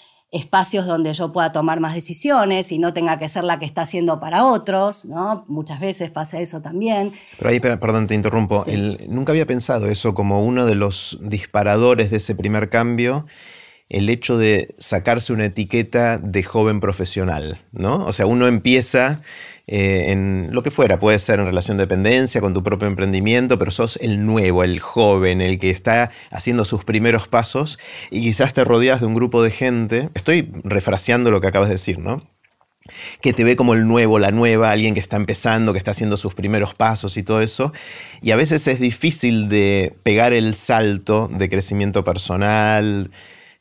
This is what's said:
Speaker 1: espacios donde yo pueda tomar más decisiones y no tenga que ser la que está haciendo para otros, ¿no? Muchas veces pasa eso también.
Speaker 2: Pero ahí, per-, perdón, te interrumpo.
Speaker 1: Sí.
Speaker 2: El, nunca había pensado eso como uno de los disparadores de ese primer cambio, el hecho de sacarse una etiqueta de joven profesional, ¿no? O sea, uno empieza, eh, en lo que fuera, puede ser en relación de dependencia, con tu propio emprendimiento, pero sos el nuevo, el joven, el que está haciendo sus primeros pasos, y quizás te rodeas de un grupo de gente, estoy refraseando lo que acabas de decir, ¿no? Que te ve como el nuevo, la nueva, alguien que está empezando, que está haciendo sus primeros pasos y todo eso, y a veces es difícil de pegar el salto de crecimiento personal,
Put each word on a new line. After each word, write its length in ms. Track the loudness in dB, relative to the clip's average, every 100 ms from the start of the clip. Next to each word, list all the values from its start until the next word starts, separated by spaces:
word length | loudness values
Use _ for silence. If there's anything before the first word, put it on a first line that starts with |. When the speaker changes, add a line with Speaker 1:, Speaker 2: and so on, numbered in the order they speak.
| _ _ _
Speaker 1:
espacios 540 | -10 -2 0 0 -2 -2
donde 280 | -2 -2
yo 180 | -4 -4
pueda 220 | -2 -2
tomar 260 | 0 -2 0
más 140 | -2 -6
decisiones 760 | -8 -6 0 2 2 0 -2
y 40 | -2
no 140 | -2
tenga 240 | 0 -2 -2
que 100 | -4
ser 160 | -4 -4
la 120 | -4
que 60 | -4
está 180 | -6
haciendo 360 | -6 -2 -2 -2
para 240 | -2 2
otros, 640 | 2 2 0 0 0 -4 -10
¿no? 400 | -8 -6 -6 -8
Muchas 320 | -10 -8 -6
veces 320 | -6 -6 -8
pasa 280 | -8 -8 -8
eso 200 | -10 -10
también. 520 | -10 -6 -2 -2 -4 -8 -20 -6
Speaker 2:
Pero 140 | 0
ahí, 80 | 0
per-, 180 | 0 -2
perdón, 280 | 0 0 0
te 80 | 0
interrumpo. 480 | 0 0 0 0 -2
Speaker 1:
Sí. 60 |
Speaker 2:
El, 340 | -4 -4 -6 -8
nunca 240 | -6 0
había 140 | 0 0
pensado 420 | -2 -2 -2 -2
eso 260 | -2 -2
como 300 | 0 0 2
uno 220 | 2 2 2
de 100 | 2
los 440 | 0 -4 -8 -10
disparadores 920 | -6 -8 -4 -2 2 4 4 4 2
de 60 | -2
ese 180 | -4 -4
primer 320 | -2 -2 0
cambio, 560 | 0 0 0 0 -2 -8 -16 -20 -20 -20 _ -6
el 220 | -2 0
hecho 280 | 0 0 2
de 380 | 4 4 0 -8
sacarse 520 | -4 -2 0 0 0
una 140 | -2 -2
etiqueta 720 | -2 -2 -2 0 0 0 -2
de 240 | -2 -2
joven 360 | 0 0 2 2
profesional, 800 | -2 -2 -4 -4 -2 -2 -6 -12 _
¿no? 320 | -6 -2 -2 -2
O 40 |
sea, 120 | 0 2
uno 220 | 4 4
empieza, 720 | 2 4 2 4 2 2 -2 -10 -20 -20 -20 -6
eh, 380 | 0 2 2 2
en 420 | 0 0 -2 -2
lo 100 | -2
que 80 | -2
fuera, 260 | 2 4 4
puede 220 | 4 4
ser 200 | 2 0
en 60 | 2
relación 320 | -2 -2 -2
de 60 |
dependencia, 580 | 0 2 2 2 2 0
con 100 | 0 -2
tu 80 |
propio 240 | -2 -2 -2
emprendimiento, 720 | -2 -2 0 2 2 2 0
pero 100 | 0
sos 280 | -2 -4 -2
el 240 | -2 -2 0
nuevo, 380 | 2 2 2
el 160 | 2 -2
joven, 600 | -4 2 4 4 2 2
el 200 | 0 0
que 100 | -2
está 400 | -2 0 0 0 -6 -16
haciendo 340 | -8 -2 -2 0
sus 180 | -4
primeros 440 | -2 0 2 0 2
pasos, 500 | 0 0 -4 -6 -8 -16 -18 -8
y 120 | -4
quizás 320 | 0 0 0 2
te 80 |
rodeas 380 | 4 4 4 2
de 40 | 0
un 80 |
grupo 300 | 0 0 2
de 80 | 2
gente, 580 | 0 -2 0 -2 -2 -4 -6
estoy 360 | 0 0 -2 -8
refraseando 640 | -4 -2 0 -2 0 2 4
lo 100 | 2
que 60 | 2
acabas 220 | 2 0
de 60 | 0
decir, 240 | -4 -6
¿no? 240 | -6 -8 -10 _ _ _ _ _ _ -20 -18 -4
Que 120 | 0
te 100 | 4
ve 120 | 4 4
como 200 | 4 4
el 120 | 4
nuevo, 300 | 4 4 4
la 140 | 4
nueva, 400 | 4 4 4 4
alguien 240 | 2 2 0
que 40 |
está 160 | -2 -4
empezando, 560 | -2 -2 0 2 2
que 40 | 0
está 140 | -2
haciendo 260 | -4 -2 -2
sus 160 | -4
primeros 400 | -6 -2 0 -2
pasos 440 | 0 0 0 -4 -6
y 60 |
todo 180 | -2 0
eso, 300 | 0 -2 -4 -6 -16 -18 -18 -6
y 80 | 2
a 40 | 2
veces 320 | 4 2 0
es 120 | 0
difícil 680 | 0 0 -2 0 0 0 2
de 480 | 2 4 2 0 -2
pegar 320 | 0 4 4
el 220 | 4 2 -2
salto 720 | 0 2 2 0 0 0 0
de 220 | -2 -2
crecimiento 540 | -2 -2 -2 0 -2
personal, 1080 | -2 -4 -2 0 2 2 2 2 0 -2 -6 -12 -20 -20 -20 _